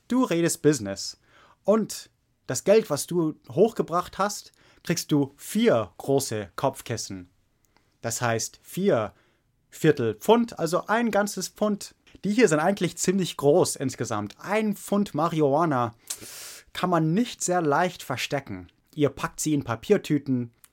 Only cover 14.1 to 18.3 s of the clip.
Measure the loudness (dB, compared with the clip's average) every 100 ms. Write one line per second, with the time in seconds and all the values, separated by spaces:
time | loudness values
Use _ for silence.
14.1 | -4 -6 -12 -4 -2 -2 -4 -2 0 0
15.1 | -2 0 2 2 4 2 0 -2 -6 -14
16.1 | -14 -14 -16 -16 -18 -16 -6 0 2 2
17.1 | 2 -2 -4 -2 0 2 2 0 -4 -8
18.1 | -8 -4